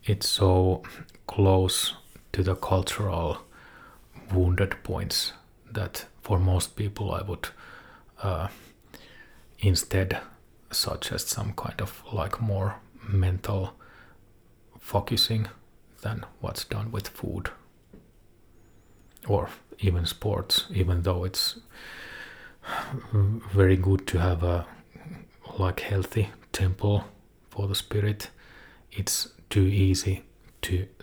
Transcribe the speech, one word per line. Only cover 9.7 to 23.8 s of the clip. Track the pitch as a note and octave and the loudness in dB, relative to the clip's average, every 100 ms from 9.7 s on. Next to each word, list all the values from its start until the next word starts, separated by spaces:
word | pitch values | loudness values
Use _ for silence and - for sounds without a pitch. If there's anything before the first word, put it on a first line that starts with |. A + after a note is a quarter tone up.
| F2+ - F#2+ F#2 - - - _ _ _ | 2 2 0 0 -2 -6 -20 _ _ _
suggest | - - - - - - | -4 -2 -4 -6 -6 -4
some | - G#2 | -4 -4
kind | - - - | -4 -8 -6
of, | F#2+ - - | -6 -8 -8
like, | F2 F2 - | -4 -4 -2
more | A2 G2 G2 - - - - | -2 0 -2 -4 -16 -18 0
mental | G2 F#2 F#2 - G#2 F#2+ - - - - - - - _ _ _ - | 2 4 0 -2 -2 -4 -8 -20 -20 -20 -20 -20 -20 _ _ _ -20
focusing | - G#2 - G2 - A2 G#2+ - - - - - | -2 -2 0 0 2 2 -2 -6 -20 -20 -20 -8
than | - A2 G#2 - | -6 -6 -8 -8
what's | - - - | -8 -8 -6
done | G#2 A2 | -6 -4
with | G#2+ G2+ | -6 -8
food | - - F#2+ F#2+ - - _ _ - - _ - - - - - - _ - - - - | -10 -8 -6 -8 -10 -20 _ _ -20 -20 _ -20 -20 -20 -20 -20 -20 _ -20 -20 -18 -2
or | G2 F2 - _ - | 0 0 -10 _ -2
even | G2+ F2 E2 | 0 2 -2
sports, | - A2 C3 G2+ - - | -4 -4 -4 0 0 0
even | D#3 F2+ F2 | 0 2 2
though | F2 F2+ | 2 0
it's | F#2 - - - - - - - - - - - - - - - - C3 - G#2+ G2 A2+ G2 | -2 -2 -4 -4 -18 -20 -18 -16 -16 -16 -16 -18 -20 -18 -8 -8 -6 -10 -2 2 2 0 0
very | F#2+ F#2 | 6 6
good | F#2 | 6